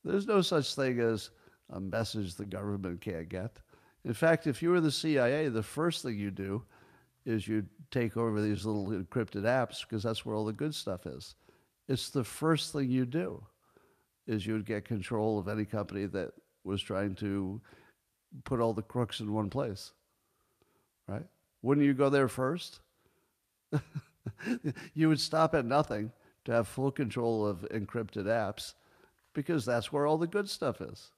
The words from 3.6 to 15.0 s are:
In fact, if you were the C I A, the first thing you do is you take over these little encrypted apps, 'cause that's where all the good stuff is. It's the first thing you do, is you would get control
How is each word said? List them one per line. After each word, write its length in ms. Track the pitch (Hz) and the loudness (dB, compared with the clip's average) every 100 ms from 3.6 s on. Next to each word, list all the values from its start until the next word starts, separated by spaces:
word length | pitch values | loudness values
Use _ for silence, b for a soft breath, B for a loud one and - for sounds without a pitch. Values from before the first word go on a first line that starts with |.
| - b b b | -20 b b b
In 80 | - | -6
fact, 340 | 110 165 160 156 | 2 4 4 2
if 140 | 127 | 0
you 80 | 170 | 2
were 120 | 180 | 4
the 100 | 156 | 4
C 260 | 135 160 143 | 2 2 4
I 100 | 120 | 4
A, 220 | 147 156 | 4 0
the 140 | 113 | 0
first 400 | 104 143 170 165 | -2 0 0 0
thing 160 | 131 104 | -4 -2
you 100 | 101 | -4
do 360 | 95 95 104 - b b b b _ | -4 -4 -4 -6 b b b b _
is 220 | - 113 107 | -2 -2 0
you 180 | 110 92 - - | -2 -2 -12 -4
take 280 | 131 117 113 | 0 0 0
over 240 | 117 107 | 0 2
these 240 | 107 101 | 2 0
little 220 | 107 104 98 | 0 -2 -2
encrypted 560 | 101 92 127 104 101 | -4 -2 -4 -2 0
apps, 440 | 107 127 117 - - | 2 2 0 -4 -6
'cause 160 | 113 | -2
that's 220 | 113 113 | -2 -2
where 100 | 117 | -2
all 100 | 107 | -2
the 60 | 107 | -2
good 240 | 107 151 | -2 -4
stuff 300 | 147 - 90 | -4 -6 -6
is. 300 | 85 64 - - b b b b - | -8 -12 -14 -20 b b b b -4
It's 220 | 131 - | -4 -2
the 140 | 143 | -2
first 480 | 117 - 156 151 - | -4 -2 2 2 0
thing 180 | 147 131 | -4 0
you 140 | 127 | 0
do, 420 | 123 156 185 - 107 _ b b b b b _ - | 0 -2 -4 -8 -14 _ b b b b b _ -4
is 180 | 110 | -2
you 80 | 98 | 0
would 120 | 110 | -2
get 180 | 101 104 | -2 -4
control 560 | - 110 | -2 -4